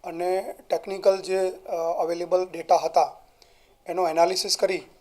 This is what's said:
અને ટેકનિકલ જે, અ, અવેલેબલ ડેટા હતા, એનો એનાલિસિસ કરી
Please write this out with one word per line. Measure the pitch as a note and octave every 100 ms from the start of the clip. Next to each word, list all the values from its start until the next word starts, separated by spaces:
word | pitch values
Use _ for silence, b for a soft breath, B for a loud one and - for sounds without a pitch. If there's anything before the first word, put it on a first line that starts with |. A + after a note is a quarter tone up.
અને | - E3 F3+ F#3 G3+ - -
ટેકનિકલ | E3 - F#3+ G3 F#3+
જે, | F#3 F#3 F#3
અ, | F#3 - F3
અવેલેબલ | E3 F3 E3 E3+ F3 F#3 F#3
ડેટા | E3 D#3+ E3+
હતા, | D#3+ E3+ D#3 - _ b b b b b -
એનો | F3 F3
એનાલિસિસ | D#3+ E3+ F#3 G#3 -
કરી | - F3+ - _